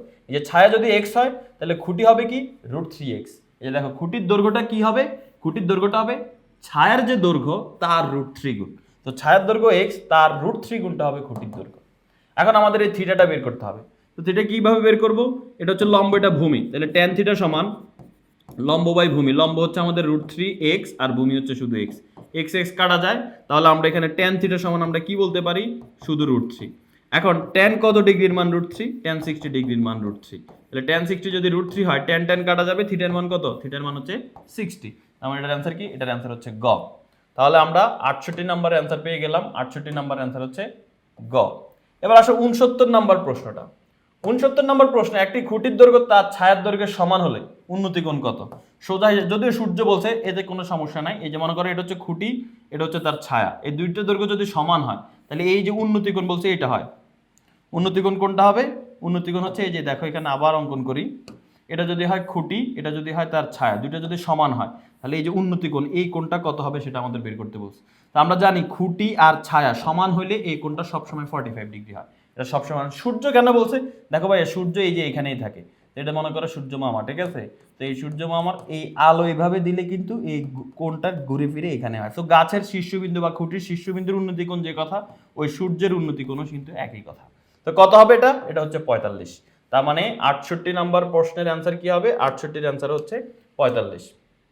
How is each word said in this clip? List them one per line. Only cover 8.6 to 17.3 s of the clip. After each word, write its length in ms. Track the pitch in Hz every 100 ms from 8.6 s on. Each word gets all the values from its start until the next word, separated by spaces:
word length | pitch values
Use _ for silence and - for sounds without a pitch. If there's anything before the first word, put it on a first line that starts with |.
| 90 - _ _
তো 60 | 135
ছায়ার 340 | 131 151 190 190
দৈর্ঘ্য 220 | 220 226
এক্স, 280 | 180 208 - -
তার 220 | 160 156 143
রুট 240 | 170 220 -
থ্রি 120 | 226
গুণটা 280 | 185 170 147
হবে 140 | 139
খুঁটির 300 | 131 113 117
দৈর্ঘ্য। 300 | 101 95 - _ _ _ _ _ -
এখন 200 | 185 214
আমাদের 260 | 208 208
এই 80 | 202
থিটাটা 340 | 202 185 185 175
বের 160 | 147
করতে 200 | 123 -
হবে। 180 | 104 104 - _ _ -
তো 60 |
থিটা 200 | 165 185
কিভাবে 380 | 214 220 214 226
বের 160 | 220 214
করব? 360 | 220 214 254 - - -
এটা 120 | 175
হচ্ছে 120 | 190
লম্ব, 300 | 208 202 196
এটা 160 | 196 196
ভূমি, 300 | 156 160 127 117
তাহলে 160 | 131 156
ট্যান 280 | 175 180
থিটা 200 | 180 202